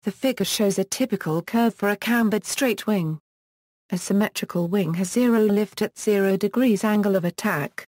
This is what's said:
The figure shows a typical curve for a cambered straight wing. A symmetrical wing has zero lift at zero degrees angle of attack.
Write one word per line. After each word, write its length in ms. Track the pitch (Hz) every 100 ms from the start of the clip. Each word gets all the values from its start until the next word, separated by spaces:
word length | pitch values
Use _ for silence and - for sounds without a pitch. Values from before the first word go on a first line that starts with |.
The 80 | -
figure 340 | - 269 - 190
shows 320 | - 208 190
a 60 |
typical 580 | 196 - 254 196 170 160
curve 320 | 170 233 233
for 140 | - 202
a 80 | 202
cambered 480 | - 233 220 208
straight 420 | - - 269 202 -
wing. 340 | 208 160 156 _ _ _ _ _ _ _
A 80 | 180
symmetrical 720 | - 196 214 - - 175 170
wing 280 | 202 160 170
has 140 | 185
zero 300 | 240 247 233
lift 420 | 214 202 208 -
at 160 | - -
zero 380 | - 202 196 190
degrees 480 | 208 233 262 196
angle 320 | 220 208 202 190
of 80 |
attack. 640 | 175 - 214 160 139 - -